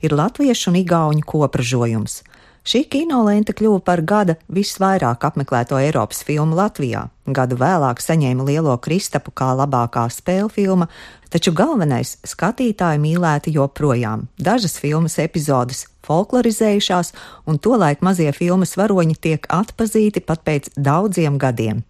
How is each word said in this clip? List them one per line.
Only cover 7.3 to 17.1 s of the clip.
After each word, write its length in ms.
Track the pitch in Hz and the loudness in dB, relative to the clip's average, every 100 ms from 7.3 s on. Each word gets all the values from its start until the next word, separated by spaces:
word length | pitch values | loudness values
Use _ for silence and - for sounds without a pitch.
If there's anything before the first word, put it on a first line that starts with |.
Gadu 240 | 135 127 | -2 0
vēlāk 480 | 123 135 185 135 123 | 0 2 2 0 -2
saņēma 400 | - 160 139 127 | 0 2 2 0
Lielo 320 | 135 147 156 123 | 0 0 0 0
Kristapu 480 | - 170 - 143 - | 0 -2 -2 -6 -6
kā 220 | - 131 | -4 -2
labākā 540 | 131 143 131 117 123 117 | 0 0 0 0 -2 -4
spēļu 400 | - - 185 214 | -4 -4 -2 -2
filma, 400 | - 196 185 170 - - - _ | 0 2 2 0 -6 -20 -20 _
taču 240 | 170 190 | 0 0
galvenais, 600 | 160 254 285 156 120 131 - - | 2 2 2 2 0 -4 -10 -16
skatītāji 720 | - 180 254 247 208 175 151 | -4 -4 0 -2 0 0 0
mīlēti 560 | 151 170 170 147 - | 0 0 0 0 0
joprojām. 720 | 151 135 - 147 120 113 110 - | 0 0 0 0 0 -2 -4 -8
Dažas 480 | - 180 247 196 - | -4 0 0 0 -4
filmas 320 | 143 151 165 - | -2 0 0 -2
epizodes 640 | 160 175 147 135 123 127 - _ - | -2 -2 0 0 0 -6 -14 _ -2
folklorizējušās, 1040 | 156 208 254 233 214 220 208 - 180 170 | 0 2 2 0 2 2 2 0 -2 -2